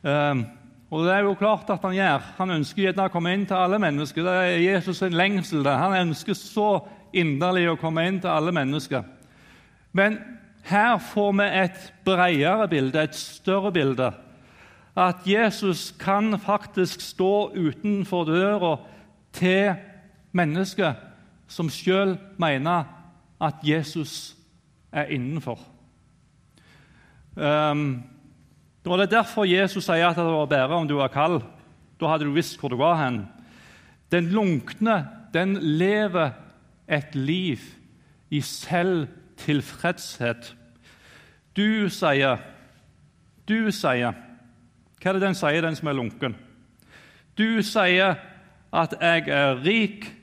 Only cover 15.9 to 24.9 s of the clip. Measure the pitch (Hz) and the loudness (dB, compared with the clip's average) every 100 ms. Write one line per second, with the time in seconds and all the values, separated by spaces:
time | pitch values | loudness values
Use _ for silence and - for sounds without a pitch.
15.9 | - - 196 220 208 - 202 - - 185 | -8 0 0 2 -2 0 -2 -2 -2 -2
16.9 | - - - 185 202 202 202 160 139 208 | -2 -14 -2 2 2 0 -2 -2 -2 -2
17.9 | 202 185 180 160 165 196 208 175 147 - | -2 -2 -2 0 2 2 2 0 -2 -6
18.9 | - - _ _ - 180 190 202 170 - | -20 -20 _ _ -2 2 4 2 0 -8
19.9 | - - - _ 180 165 160 190 - 170 | -20 -20 -20 _ 0 0 0 -4 0 0
20.9 | 123 - - - _ _ - 165 - - | -2 -12 -20 -20 _ _ -6 -6 -2 0
21.9 | 190 196 185 - - 170 135 151 175 147 | 2 2 -2 -10 -2 0 0 0 0 -2
22.9 | - - _ _ _ 160 - 147 156 151 | -12 -20 _ _ _ -4 -2 0 0 0
23.9 | 165 143 - - - _ _ _ _ _ | -6 -8 -10 -16 -20 _ _ _ _ _